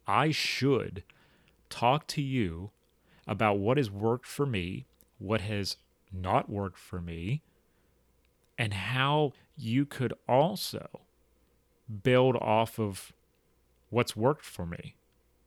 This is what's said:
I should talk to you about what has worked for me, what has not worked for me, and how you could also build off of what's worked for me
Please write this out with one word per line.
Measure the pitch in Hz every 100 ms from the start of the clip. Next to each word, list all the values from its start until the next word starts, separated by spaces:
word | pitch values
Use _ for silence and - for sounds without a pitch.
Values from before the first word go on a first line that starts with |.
| -
I | 104 151
should | 147 - - 131 123 98 92 - _ _ _ _ _ _
talk | - 117 143 -
to | -
you | 139 131 95 82 98 - _ _ _ _ -
about | 104 110 101
what | 98 139
has | 117
worked | 98 110 123 -
for | - 143
me, | 104 87 107 131 _ _ -
what | 98 110
has | 98 104 95 - _ _ _
not | 92 90 120 -
worked | 101 98 -
for | - 92
me, | 85 82 87 147 - _ _ _ _ _ _ _ _ _ _ -
and | 113
how | 98 98 127 135 151 147 - _
you | - 113 123
could | 143 - 123 - -
also | 123 160 190 - - - - - _ _ _ _ _ _ _ - 104
build | 127 127 131 120
off | - 110 113 -
of | 104 92 - - _ _ _ _ _ _ _
what's | 110 120 104
worked | 117 151 -
for | -
me | 85 85 - - _ _ _ _